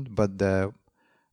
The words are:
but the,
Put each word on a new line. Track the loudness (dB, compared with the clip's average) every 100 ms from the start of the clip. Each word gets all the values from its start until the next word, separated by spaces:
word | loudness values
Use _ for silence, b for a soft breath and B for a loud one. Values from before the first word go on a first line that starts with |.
| -4
but | 0 0 2
the, | 0 2 0 -6 _ _ _ _ _